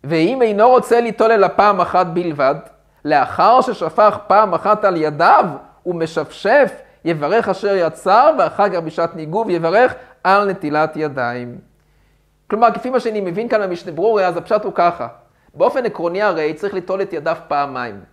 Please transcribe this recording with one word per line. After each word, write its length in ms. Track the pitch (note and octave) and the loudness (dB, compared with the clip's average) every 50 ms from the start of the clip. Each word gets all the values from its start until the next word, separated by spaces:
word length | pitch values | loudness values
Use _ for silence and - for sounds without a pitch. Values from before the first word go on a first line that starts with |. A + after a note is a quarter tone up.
| - | -4
ואם 380 | C#3 E3+ D#3+ D#3+ F#3+ B3+ C4+ | -2 0 0 2 0 2 2
אינו 280 | A#3+ A3 G#3 G3 G#3+ B3 | 0 0 4 4 4 6
רוצה 320 | B3+ B3 - - - A#3 | 6 4 4 2 2 2
ליטול 300 | A#3+ A3+ G#3 - A3 A3+ | 2 0 0 0 2 2
אלא 160 | A3+ G#3+ F#3 F3 - | 4 4 4 2 2
פעם 260 | - G3 G#3 G3+ F3+ | 2 2 2 2 2
אחת 260 | F3 F3 - F3+ F#3 | -2 0 0 0 0
בלבד, 480 | E3+ D#3+ F3 F3+ E3+ D3+ C#3 C#3 C3+ D3 D#3 - - _ _ _ _ _ _ _ | 0 -2 -4 -4 -4 -4 0 0 0 0 -2 -8 -20 _ _ _ _ _ _ _
לאחר 560 | D3 D3+ C#3+ B2+ - - - E3 G#3 A#3+ C4 | 0 2 2 0 0 0 2 4 4 4 4
ששפך 560 | B3+ B3+ G#3+ - F3 D#3+ - - G#3+ G#3 - - - | 2 0 -4 -4 -6 -4 2 4 4 4 4 0 -2
פעם 260 | - F#3 G#3 A3 G3 E3+ | 2 2 2 4 2 -2
אחת 320 | D#3+ - G3+ G#3+ G#3 G#3+ | -2 0 0 0 2 2
על 120 | G3 F3+ | 0 0
ידיו 480 | E3 D#3 D3+ D3 C#3+ E3+ G#3 C4 - A3+ F3 C#3+ B2 - - _ _ _ | 0 -2 -4 -2 2 4 4 4 4 4 0 -4 -10 -16 -20 _ _ _
ומשפשף, 840 | F3 F3 E3 E3 D#3+ - E3 D3 - - - - G3 A#3+ D4 C4 F#3+ - - - _ _ _ _ | -8 -4 -4 -6 -4 -4 -6 -6 -6 -12 -6 0 2 4 4 4 2 -2 -12 -20 _ _ _ _
יברך 440 | D#3+ E3+ D3+ D3 D3 G3 A3 - G3 | -4 -4 -2 -2 0 0 0 0 -2
אשר 260 | F#3 F#3+ - G3+ G3 | -6 -4 -2 -2 0
יצר, 560 | F#3+ E3+ D#3 D#3+ - - F#3 F#3+ A#3 C4+ D#4 D#4 C4 | 0 0 -2 -4 -4 0 2 4 6 6 4 4 2
ואחר 300 | F3+ - - - G#3 G#3 | 0 -2 0 0 0 0
כך 60 | F3+ | 0
בשעת 400 | F3 E3 D#3 - - E3+ E3 - | -4 -6 -6 -4 -4 -4 -4 -4
ניגוב 340 | E3 D#3 D3+ E3 G#3+ A3+ G3+ | -10 -12 -6 -4 -4 -2 -2
יברך 460 | F3 E3 D#3+ E3 F3+ A3 B3+ - - - - _ _ _ _ | -2 -2 0 2 2 4 2 2 0 -8 -18 _ _ _ _
על 260 | F3+ F#3+ G3+ G#3 G3+ | 2 2 2 2 0
נטילת 480 | F#3 - - D3 D3+ D3+ D#3 D#3 D#3 | -4 -4 -6 -4 0 0 -2 -2 -2
ידיים. 600 | D3 D#3 D3+ C3+ C3+ B2 A#2+ A#2+ B2 B2 B2 A#2+ - _ _ _ _ _ _ _ _ _ _ _ _ _ _ _ _ _ _ | -6 -6 -6 -4 -4 -6 -4 -6 -8 -12 -12 -16 -18 _ _ _ _ _ _ _ _ _ _ _ _ _ _ _ _ _ _
כלומר, 220 | - G#3+ A#3 A3+ G3 | 0 2 2 2 2
כפי 160 | - - B3+ | 0 -8 -4
מה 100 | C4 B3 | -4 -2
שאני 220 | A#3+ A#3 G#3+ G#3 | -2 -2 -4 -4
מבין 280 | G3 F3+ E3+ G3+ A#3 A#3 | -6 -4 -6 -6 -4 -2
כאן 120 | A#3 G#3+ | -2 -2
במשנה 300 | G3+ F#3 F3 E3+ - F3+ | -2 -4 -6 -8 -10 -12
ברורה, 360 | D#3+ D#3+ F#3+ A3 A3+ G#3 F#3 | -6 -2 0 0 2 2 0
אז 100 | F3+ E3 | 0 -2
הפשט 260 | E3+ D#3+ - A3 G#3+ G#3+ | -6 -4 -2 -2 -2 -2
הוא 100 | G3+ - | -4 -2
ככה. 320 | - F3 F3 E3+ - B2 A#2 - _ _ _ _ _ _ _ _ | 0 0 0 0 -4 -10 -12 -12 _ _ _ _ _ _ _ _
באופן 320 | C3+ F3 B3 B3 C#4 A#3+ | 0 0 0 0 -2 -4
עקרוני 360 | A3 - - E3+ E3+ F3 G3 | -4 -6 -4 -6 -4 -4 -2
הרי 320 | G#3+ G#3 F3 D#3+ D#3 D3+ D#3 | -2 -2 -2 -2 -2 -4 -4
צריך 200 | D3+ G3+ G3 G3+ | -4 -8 -6 -6
ליטול 280 | F#3+ F3 - F#3 F#3+ | -8 -6 -6 -6 -6
את 120 | G3 F#3 E3+ | -4 -6 -6
ידיו 220 | D#3 C#3+ E3 E3 E3 - | -6 -4 -4 -6 -6 -6
פעמיים. 540 | - D3+ C#3+ C#3+ C#3 C3 B2+ B2 A#2 G2+ G2+ F#2 _ | -6 -4 -4 -4 -4 -6 -10 -10 -10 -12 -16 -20 _